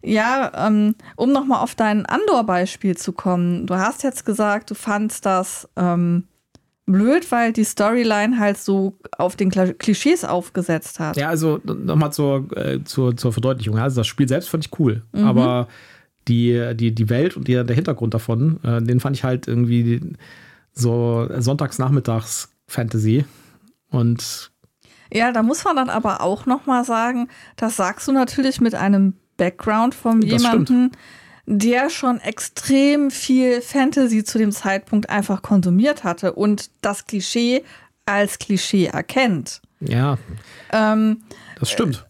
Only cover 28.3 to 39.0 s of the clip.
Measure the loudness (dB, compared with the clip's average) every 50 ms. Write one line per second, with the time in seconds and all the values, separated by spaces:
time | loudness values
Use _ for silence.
28.3 | 0 -2 0 0 0 2 0 0 0 0 0 2 4 4 4 2 0 _ _ _
29.3 | _ -2 -2 -2 -2 -4 -4 -2 0 2 2 0 -2 -2 -2 0 2 2 4 4
30.3 | 2 2 2 4 4 2 2 4 4 4 4 2 0 -6 -20 -20 -20 -20 -20 -20
31.3 | -20 -20 _ -2 -2 0 2 2 2 2 0 -2 -4 -2 -2 -2 -2 -2 -4 -8
32.3 | -8 -8 -12 -12 _ -12 -2 2 4 4 6 4 4 4 2 0 -2 -4 -2 2
33.3 | 2 4 4 4 2 0 -2 -2 0 2 2 2 2 2 2 4 2 0 0 0
34.3 | 0 0 0 0 0 -2 -2 -2 -2 -2 -2 0 -2 -2 0 0 -2 -4 -2 -2
35.3 | -4 -4 0 2 2 2 4 4 4 4 4 2 0 -2 -4 -6 -4 -2 -4 -4
36.3 | -2 0 0 0 0 0 -4 -12 _ _ -4 -4 -4 -4 -8 -6 -6 -6 -4 -2
37.3 | -2 0 2 2 2 0 -2 -6 -20 -20 -20 _ _ _ _ -2 0 0 0 0
38.3 | -2 -8 -4 -2 -2 -2 0 0 2 2 2 2 0 -6